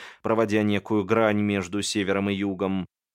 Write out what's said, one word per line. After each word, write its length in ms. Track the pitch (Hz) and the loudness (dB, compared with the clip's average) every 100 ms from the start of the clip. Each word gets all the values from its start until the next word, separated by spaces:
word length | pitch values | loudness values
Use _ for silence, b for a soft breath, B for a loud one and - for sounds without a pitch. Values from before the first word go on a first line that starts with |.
| B B | B B
проводя 400 | 113 113 110 107 | 0 2 2 2
некую 440 | 104 101 - 107 95 | 2 0 0 -2 2
грань 340 | 110 110 104 | 2 4 2
между 420 | 104 101 87 101 | 0 -2 -2 -4
севером 480 | 98 107 95 98 101 | -4 -2 0 0 0
и 60 | 98 | -2
югом, 500 | 101 92 95 95 87 _ _ | -4 -2 -2 -2 -6 _ _